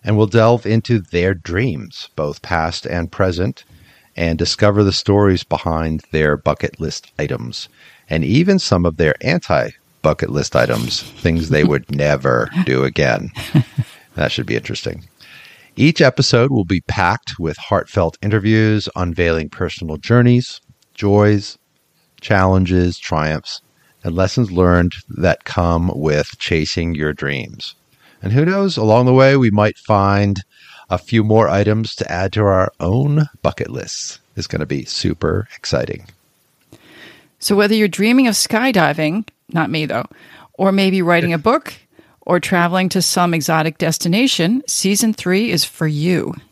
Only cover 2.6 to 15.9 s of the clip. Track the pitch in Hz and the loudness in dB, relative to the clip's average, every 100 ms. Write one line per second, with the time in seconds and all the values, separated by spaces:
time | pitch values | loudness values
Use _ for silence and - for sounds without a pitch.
2.6 | 80 - - 87 85 - 95 82 98 - | -2 -6 -6 -6 -6 -2 0 0 -4 -6
3.6 | _ - _ _ _ - 85 82 - - | _ -20 _ _ _ -4 -2 0 -2 2
4.6 | 104 101 101 - - 101 101 90 - 80 | 2 4 2 0 2 4 4 2 -2 -4
5.6 | 85 80 80 78 - 78 76 73 76 73 | -2 -2 -2 -4 -4 0 0 0 -2 -2
6.6 | - - 80 - - - 71 64 60 - | -6 -6 -8 -8 -14 -8 -6 -6 -8 -12
7.6 | - _ - _ _ 80 67 143 180 196 | -16 _ -20 _ _ -2 2 2 4 2
8.6 | - 90 87 78 80 - - 170 - 73 | 2 0 0 2 0 0 -2 -2 0 -2
9.6 | 53 - _ _ - 76 - 71 - 65 | -2 -8 _ _ -2 0 -2 -4 0 0
10.6 | 60 57 60 - - - 85 82 78 76 | 0 -2 -4 -8 -10 -4 -2 0 0 2
11.6 | 73 71 - 71 73 71 65 60 55 170 | 2 0 -4 -2 0 0 0 0 0 -2
12.6 | 180 64 65 - 69 - 92 - - 151 | 0 0 0 0 0 0 -4 -12 0 0
13.6 | - - - - _ - 69 - 50 55 | 0 -6 -8 -12 _ -6 -4 -4 -4 -6
14.6 | - - - 85 - _ - - - - | -6 -8 -8 -10 -16 _ -20 -20 -20 -20
15.6 | _ - 143 | _ 2 2